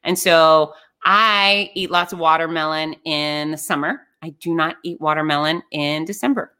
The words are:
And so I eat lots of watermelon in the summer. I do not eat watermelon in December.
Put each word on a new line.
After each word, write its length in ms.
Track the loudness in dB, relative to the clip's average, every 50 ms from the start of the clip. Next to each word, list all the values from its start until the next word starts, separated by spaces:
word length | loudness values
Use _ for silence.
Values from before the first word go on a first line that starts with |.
| _
And 160 | -4 -4 0
so 540 | 2 4 6 6 8 8 6 6 4 0 -4 -20 _ _ _ _ 0
I 680 | 2 4 4 4 2 2 2 2 2 2 0 -2 -6 -6
eat 160 | -8 -6 -2
lots 240 | -2 -2 -2 -2 -6
of 60 | 0
watermelon 760 | 2 2 2 2 0 -2 -2 -4 -2 -2 -2 -4 -4 -6 -8 _ _
in 460 | -4 -4 -2 -2 -4 -4 -4 -4 -6
the 60 | -6
summer. 440 | -8 -4 -4 -4 -2 -2 -4 -4 -6 _ _ _ _
I 80 | -18 -18
do 240 | -16 _ -6 -4 0
not 240 | 0 0 -2 -4 -8 -10
eat 180 | -12 -10 -4
watermelon 640 | -2 -2 0 0 0 0 0 0 0 -2 -2 -4 -6 _
in 340 | -6 -4 -4 -4 -4 -4 -6
December. 480 | -8 -8 -4 -2 -2 -2 -2 -4 -10 _